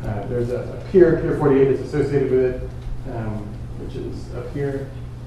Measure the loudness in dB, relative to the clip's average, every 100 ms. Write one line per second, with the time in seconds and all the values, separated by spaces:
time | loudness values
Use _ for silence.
0 | -6 -6 -4 -4 -2 -4 -6 -10 4 8
1 | 8 8 0 2 4 6 6 2 -2 -2
2 | 2 2 2 2 2 -2 -8 -10 -8 -8
3 | -6 -6 -6 -6 -8 -10 -10 -10 -10 -8
4 | -8 -10 -10 -10 -8 -4 -4 -4 -8 -10
5 | -12 -12